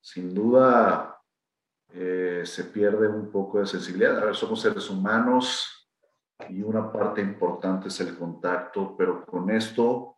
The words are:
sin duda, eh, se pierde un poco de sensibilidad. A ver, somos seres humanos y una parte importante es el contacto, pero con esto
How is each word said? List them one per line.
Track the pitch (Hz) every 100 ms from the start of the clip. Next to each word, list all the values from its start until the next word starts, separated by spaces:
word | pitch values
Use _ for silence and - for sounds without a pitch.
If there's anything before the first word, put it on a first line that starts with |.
sin | - - 90
duda, | 92 113 127 131 120 104 87 - - _ _ _ _ _ _ _
eh, | 90 90 90 90 87
se | 85 -
pierde | 107 107 104 107 110
un | 107 101
poco | 98 95 104
de | 98
sensibilidad. | 92 - 92 120 -
A |
ver, | 104
somos | 98 101 110
seres | 107 101 -
humanos | 95 98 110 123 127 127 - - - _ _ _ _ _ _ -
y | 95
una | 104 110 101
parte | 107 101 -
importante | 98 - 90 90 92 92 95
es | -
el | 87 85
contacto, | 85 82 90 87 - - 95 -
pero | 92 87
con | - 90 92
esto | 110 110 - 120 123 -